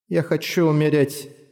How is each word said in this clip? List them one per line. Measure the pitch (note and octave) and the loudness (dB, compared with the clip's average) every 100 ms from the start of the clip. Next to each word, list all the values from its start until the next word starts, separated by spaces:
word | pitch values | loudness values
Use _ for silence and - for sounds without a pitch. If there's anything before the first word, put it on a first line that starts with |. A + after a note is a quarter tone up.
| - | -6
«Я | E3+ | -4
хочу | D#3 D#3+ - F#3 E3 | -2 -4 -2 0 2
умереть, | D3+ D3+ D3+ C#3 - - - _ | 2 2 2 0 -2 -16 -20 _